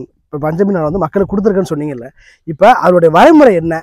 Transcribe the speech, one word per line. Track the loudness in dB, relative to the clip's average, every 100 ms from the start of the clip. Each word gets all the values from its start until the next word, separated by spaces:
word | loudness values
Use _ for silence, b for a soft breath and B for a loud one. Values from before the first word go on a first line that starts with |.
| -14 _
இப்போ | _ -8
பஞ்சமி | -6 -4 -2
நிலம் | -2 -4
வந்து | -4
மக்களுக்கு | -4 -4 -4
கொடுத்துருக்குன்னு | -2 -2 -2 -4
சொன்னீங்கல்ல, | -6 -8 -10 -16 _ b b -14
இப்போ | 0 2
அவருடைய | 2 2 2 2
வரைமுறை | 4 4 6 4
என்ன, | 2 -2 -6